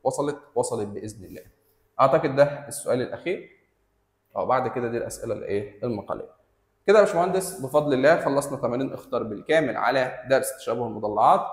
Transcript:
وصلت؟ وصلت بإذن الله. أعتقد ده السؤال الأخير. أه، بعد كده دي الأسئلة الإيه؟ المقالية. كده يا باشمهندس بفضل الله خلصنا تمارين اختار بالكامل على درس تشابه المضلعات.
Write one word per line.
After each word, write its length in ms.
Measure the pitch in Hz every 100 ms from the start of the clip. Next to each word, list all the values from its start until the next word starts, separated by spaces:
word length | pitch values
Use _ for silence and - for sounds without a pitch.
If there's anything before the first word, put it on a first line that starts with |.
وصلت؟ 340 | 127 131 147 143 - 120
وصلت 320 | 123 117 101
بإذن 380 | 101 107 104 87
الله. 160 | - - _ _ _ _ -
أعتقد 360 | 135 160 156 131
ده 320 | 143 143 -
السؤال 340 | - - 123
الأخير. 480 | 120 - 170 190 - _ _ _ _ _ _ _ _ 101
أه، 100 | 90
بعد 220 | 127 120
كده 200 | 123 120
دي 100 | 117
الأسئلة 360 | - - 117
الإيه؟ 500 | 110 - 101 101 -
المقالية. 460 | 123 104 - - - _ _ _ _ _ -
كده 120 | 214
يا 40 |
باشمهندس 580 | 202 170 180 185 185 -
بفضل 320 | 135 151 143
الله 280 | 131 139 175
خلصنا 360 | 156 139 139 131
تمارين 360 | 120 123 135
اختار 300 | - - 120
بالكامل 540 | 110 104 - 117 135 107
على 360 | 104 131 127 - 123
درس 280 | 131 127 -
تشابه 300 | - 117 117
المضلعات. 540 | 107 107 104 123 185 -